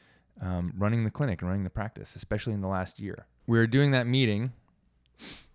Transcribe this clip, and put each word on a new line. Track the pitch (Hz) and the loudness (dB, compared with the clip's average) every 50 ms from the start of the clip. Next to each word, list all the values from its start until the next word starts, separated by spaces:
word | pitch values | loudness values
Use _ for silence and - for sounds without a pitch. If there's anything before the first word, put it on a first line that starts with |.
| _ _ _ _ _ _ _ - | _ _ _ _ _ _ _ -8
um, | - 92 90 87 87 87 - | -6 -4 -2 -2 -2 -4 -2
running | 92 101 104 113 117 113 | 0 0 2 2 2 0
the | 110 | 0
clinic | - - 147 135 92 80 - | -2 -2 -2 -2 -2 -2 -2
and | 90 | -2
running | 92 101 98 | -2 -2 -4
the | 90 | -4
practice, | - - 101 110 - - 101 - - | -6 -6 -8 -8 -8 -12 -16 -14 -14
especially | 98 - - - 107 - 123 110 | -12 -8 -4 -4 -4 -2 -4 -4
in | 101 | -4
the | 95 95 | -4 -2
last | 98 92 92 92 - - | -2 -2 -4 -6 -8 -10
year. | 104 98 - - - _ _ _ _ | -10 -10 -10 -12 -14 _ _ _ _
We | - 117 113 | 4 6 6
were | 113 | 6
doing | 113 110 135 143 143 | 6 6 6 6 6
that | 139 127 120 | 4 2 2
meeting, | 120 123 135 131 113 104 101 117 127 120 - _ _ _ _ _ _ _ _ _ _ _ - - - - - - _ _ | 2 2 4 4 4 2 0 -2 -4 -6 -10 _ _ _ _ _ _ _ _ _ _ _ -20 -18 -16 -16 -18 -20 _ _